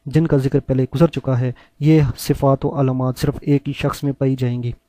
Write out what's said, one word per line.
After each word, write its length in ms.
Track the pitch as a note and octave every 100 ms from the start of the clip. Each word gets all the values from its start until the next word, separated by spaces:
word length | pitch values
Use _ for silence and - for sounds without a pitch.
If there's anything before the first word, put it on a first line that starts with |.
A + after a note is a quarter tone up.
| -
जिनका 300 | C#3 D#3+ C#3+
जिक्र 220 | C3 C#3
पहले 240 | - C3
गुजर 240 | B2+ C3+ E3+
चुका 280 | - - B2+
है, 180 | B2+ A#2+ _ -
ये 240 | D3 D#3 C#3 -
सिफ़ात 460 | - D3 C3+ C3+
व 40 | C#3+
अलामात 480 | C#3 C3 B2+ C3 B2+
सिर्फ 260 | C#3+ -
एक 200 | - C#3+ -
ही 60 |
शख्स 320 | C#3 C#3+ -
में 100 | C#3+
पाई 220 | C3+ C3+ C3
जाएंगी, 380 | B2+ B2 B2 -